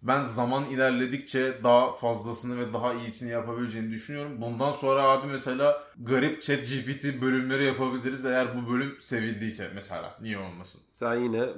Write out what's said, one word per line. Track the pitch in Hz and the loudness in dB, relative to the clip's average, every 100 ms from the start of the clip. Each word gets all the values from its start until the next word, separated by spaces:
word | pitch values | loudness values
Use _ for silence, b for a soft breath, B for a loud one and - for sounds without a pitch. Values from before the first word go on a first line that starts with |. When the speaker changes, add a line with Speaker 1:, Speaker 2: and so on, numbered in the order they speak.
Speaker 1:
Ben | 117 139 | 0 0
zaman | 127 110 120 135 143 | 0 -2 0 0 -2
ilerledikçe | 131 131 123 127 135 - 135 131 127 | 2 2 4 0 -2 -2 0 0 2
daha | 120 120 127 - | 8 8 8 0
fazlasını | 120 113 110 113 123 123 | -2 -2 -4 -6 -6 -4
ve | 117 | -4
daha | 110 123 | -2 -2
iyisini | 120 117 - 120 | -2 -6 -8 -4
yapabileceğini | 117 117 117 120 113 113 | -4 -4 -4 -4 -4 -6
düşünüyorum. | 113 131 147 147 123 | -6 -8 -8 -8 -6
Bundan | 117 117 139 | -6 0 0
sonra | - 135 135 | 0 2 6
abi | 135 135 143 | 6 6 4
mesela | 135 - 127 143 147 B B | -4 -2 2 4 4 B B
garip | 120 131 151 151 | 2 4 4 0
Chat | - 143 123 | 0 0 0
G | 135 117 | -4 -4
P | 139 | -4
T | 143 127 | -4 0
bölümleri | 131 131 127 139 | 2 2 2 2
yapabiliriz | 139 127 131 127 123 135 131 | 2 2 0 0 -4 -2 0
eğer | 127 120 123 | 2 0 -2
bu | 120 | -2
bölüm | 123 139 - | -2 -2 -6
sevildiyse | - 120 110 104 110 104 90 98 | -6 -2 -2 -4 -6 -6 -8 -10
mesela. | - 87 82 - | -10 -8 -10 -12
Niye | 110 101 | -8 -6
olmasın? | 95 87 90 - _ | -8 -10 -16 -18 _
Speaker 2:
Sen | - 117 120 | -4 -2 0
yine | 123 113 123 | 0 0 -2